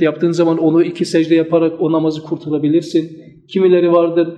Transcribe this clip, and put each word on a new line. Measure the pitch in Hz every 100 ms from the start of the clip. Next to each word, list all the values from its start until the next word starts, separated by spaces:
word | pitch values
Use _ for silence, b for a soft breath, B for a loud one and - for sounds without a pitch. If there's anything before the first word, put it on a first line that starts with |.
yaptığın | 156 151 170
zaman | 165 170 165
onu | 165 160
iki | 170 175
secde | 175 170 156
yaparak | 165 160 170 160 160
o | 160
namazı | 160 160 156
kurtarabilirsin. | - 151 151 151 147 160 165 165 156 - B B -
Kimileri | 190 190 180 175
vardır, | 170 170 170 165